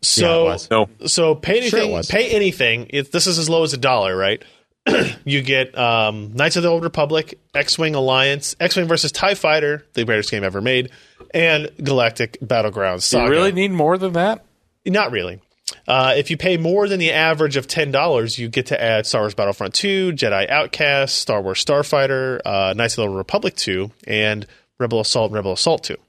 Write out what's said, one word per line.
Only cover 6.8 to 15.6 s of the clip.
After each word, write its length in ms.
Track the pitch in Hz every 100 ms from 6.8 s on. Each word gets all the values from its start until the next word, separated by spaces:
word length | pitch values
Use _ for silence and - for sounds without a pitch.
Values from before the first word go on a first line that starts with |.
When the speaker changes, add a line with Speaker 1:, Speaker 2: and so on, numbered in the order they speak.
Speaker 1:
Republic, 560 | 165 160 147 160 160 - _
X-Wing 400 | 143 147 - 160
Alliance, 600 | 151 131 131 135 143 - -
X-Wing 260 | 175 190 170
versus 240 | 165 151
tie 240 | - 190
Fighter, 520 | 196 160 156 147 147 -
the 100 | -
greatest 260 | 113 110 104
game 140 | 110
ever 160 | 98 95
made, 300 | 113 127 127 - - _ -
and 380 | 170 165 156 151 -
Galactic 560 | 139 135 117 113 117 -
Battlegrounds 600 | 113 117 107 101 98 90
Saga. 220 | - -
Speaker 4:
You 60 | 120
really 220 | 151 190
need 180 | 185 196
more 240 | 180 151 185
than 160 | 190
that? 320 | 170 185 220 _ _ _ _
Speaker 1:
Not 280 | - 190 196
really. 280 | 113 90 90 _ _